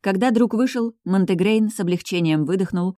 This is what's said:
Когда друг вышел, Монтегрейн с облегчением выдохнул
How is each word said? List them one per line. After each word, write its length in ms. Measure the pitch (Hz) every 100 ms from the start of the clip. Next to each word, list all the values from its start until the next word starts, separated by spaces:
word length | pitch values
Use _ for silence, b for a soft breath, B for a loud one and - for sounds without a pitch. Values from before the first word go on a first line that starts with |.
Когда 300 | 202 190 247
друг 240 | 220 240
вышел, 400 | 220 254 247 233 -
Монтегрейн 640 | - 190 185 180 190 220 220
с 80 | -
облегчением 640 | 180 175 - 180 165 156
выдохнул 520 | 147 185 185 180 180 185